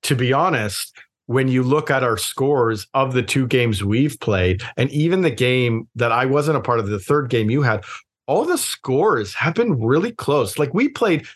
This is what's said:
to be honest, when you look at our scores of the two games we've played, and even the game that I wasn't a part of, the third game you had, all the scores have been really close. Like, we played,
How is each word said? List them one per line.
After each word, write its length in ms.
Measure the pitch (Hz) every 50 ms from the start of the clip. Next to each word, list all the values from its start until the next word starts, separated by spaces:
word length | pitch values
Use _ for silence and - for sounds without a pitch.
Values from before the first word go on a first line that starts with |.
| -
to 120 | - 143
be 180 | 120 127 123 135
honest, 640 | 147 170 185 156 117 107 104 - - - - - - - _ _ _ _
when 200 | - 120 135 127
you 140 | 131 127 127
look 300 | 127 127 143 156 147 -
at 120 | 135 135 131
our 140 | 120 110
scores 720 | 107 - - - - 135 143 147 131 117 113 110 101 - - -
of 200 | 135 135 131 127
the 80 | 123
two 240 | 120 - - 139 131
games 380 | 120 135 127 120 113 107 90 101
we've 360 | 101 110 123 143 147 - -
played, 440 | - 113 101 92 92 92 90 98 - - -
and 120 | - 131 135
even 300 | 135 151 156 170 185 190
the 80 | 180 156
game 580 | 113 117 127 123 127 127 123 120 113 113 113 - -
that 160 | 117 120 117
I 140 | 113 123 131
wasn't 320 | 131 139 147 147 156 151
a 40 | 127
part 180 | - 127 120 117
of, 80 | 104
the 120 | 101 104 98
third 300 | - - 143 151 139 120
game 220 | 123 113 107 107
you 100 | 123 151
had, 220 | 139 120 110 104 - - - - - _ _ _ _
all 200 | 127 143 202 302
the 120 | 349 349
scores 760 | 285 - - - - - 131 127 143 190 214 151 113 104 95 -
have 180 | - - 160 165
been 260 | 220 240 226 156 120
really 320 | 110 117 135 165 - -
close. 460 | - - - 139 143 143 113 98 -
Like, 160 | - 147 127 143
we 160 | 202 269 285
played, 380 | - - 240 202 165 147 - - -